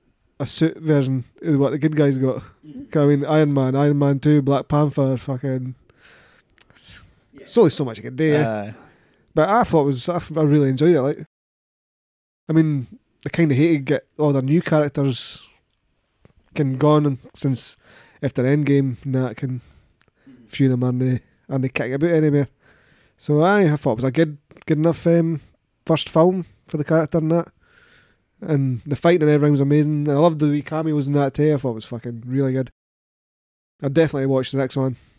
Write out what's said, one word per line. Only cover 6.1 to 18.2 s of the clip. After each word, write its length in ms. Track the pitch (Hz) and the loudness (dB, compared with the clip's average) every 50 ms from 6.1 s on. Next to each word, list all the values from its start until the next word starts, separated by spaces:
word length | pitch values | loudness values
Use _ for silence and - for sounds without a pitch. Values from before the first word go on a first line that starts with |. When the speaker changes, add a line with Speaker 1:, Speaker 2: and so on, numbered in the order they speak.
| - - _ _ _ _ _ _ _ _ - - _ _ - - - - - - _ _ _ _ _ | -20 -20 _ _ _ _ _ _ _ _ -20 -20 _ _ -20 -20 -20 -20 -20 -20 _ _ _ _ _
Speaker 2:
Yeah. 80 | - - | -20 -16
Speaker 1:
it's 140 | - - | -2 2
only 140 | 233 214 156 | 4 4 4
so 140 | - - 143 | 2 0 -4
much 140 | 123 113 104 | -6 -6 -8
you 40 | 110 | -12
can 140 | 123 131 | -10 -6
do, 180 | 127 160 156 147 | -2 0 2 2
eh? 120 | 147 147 | 2 2
Speaker 3:
Aye. 280 | 113 110 107 101 104 107 - - - _ _ _ _ _ _ _ _ _ | 0 -2 -4 -6 -8 -12 -16 -20 -20 _ _ _ _ _ _ _ _ _
Speaker 1:
But 140 | 156 156 185 | 0 2 2
I 160 | 208 240 233 | 2 2 2
thought 180 | - - 160 139 | 2 2 2 2
it 40 | |
was, 220 | 143 135 123 - - | 2 0 -2 -4 -4
I, 120 | 175 170 - - 151 | -6 -6 -6 -6 -2
I 60 | 160 156 | 0 2
really 260 | 147 147 151 143 135 | 4 4 4 4 2
enjoyed 260 | 131 127 151 170 175 | 2 2 4 4 4
it, 60 | 143 123 | 4 2
like, 160 | 143 147 - 156 - _ _ _ _ _ _ _ _ _ _ _ _ _ _ _ _ _ _ _ _ _ _ _ - | 0 -4 -6 -10 -16 _ _ _ _ _ _ _ _ _ _ _ _ _ _ _ _ _ _ _ _ _ _ _ 0
I 40 | 156 | 2
mean, 340 | 160 160 156 151 139 120 - - - _ _ _ _ - | 2 2 2 0 -2 -6 -8 -14 -20 _ _ _ _ -12
I 40 | - | -8
kinda 240 | - - 170 151 135 | -2 0 0 2 2
hated 300 | 123 151 170 165 143 135 | 2 2 2 2 0 0
get 220 | 127 151 - - _ _ - | -2 -2 -4 -4 _ _ -2
all 140 | 151 147 139 | 0 0 0
their 100 | 135 131 | 0 0
new 180 | 131 151 175 | 0 0 0
characters 800 | - - 160 151 147 143 - 156 139 139 120 - - - - - - - _ _ _ _ _ _ _ _ _ _ _ _ _ _ _ _ _ _ _ _ - | 0 0 0 0 0 0 -2 -2 -2 -2 -2 -4 -6 -10 -12 -14 -18 -20 _ _ _ _ _ _ _ _ _ _ _ _ _ _ _ _ _ _ _ _ -4
can 220 | - 147 135 131 | -2 -2 -2 0
gone 300 | 127 147 147 151 151 147 | 0 2 4 4 4 2
and 120 | 143 135 127 - - - | 2 -2 -4 -8 -14 -12
since 420 | - - 139 131 120 - - - - _ _ - - - _ _ _ | -6 -4 -2 -2 -2 -4 -8 -10 -14 _ _ -20 -20 -20 _ _ _